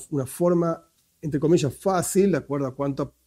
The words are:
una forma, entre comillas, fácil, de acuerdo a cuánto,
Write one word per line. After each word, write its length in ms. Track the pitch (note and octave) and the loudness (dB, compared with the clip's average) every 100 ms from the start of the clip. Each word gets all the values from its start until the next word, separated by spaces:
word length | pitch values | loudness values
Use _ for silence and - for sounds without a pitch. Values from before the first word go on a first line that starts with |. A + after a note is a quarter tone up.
| - | -4
una 140 | C#3+ | -6
forma, 640 | B2 - F3 F3 E3+ E3 _ _ _ _ | -4 0 2 2 0 -4 _ _ _ _
entre 200 | D#3+ C#3 | -6 0
comillas, 340 | D3 E3+ C#3+ | 2 4 2
fácil, 560 | - G3 F#3 - - G3+ | -2 -2 0 0 2 2
de 80 | D3+ | 2
acuerdo 300 | - C#3+ C3+ | -2 -4 -4
a 60 | B2+ | -4
cuánto, 380 | C#3 C3+ C#3 _ | -4 -4 -6 _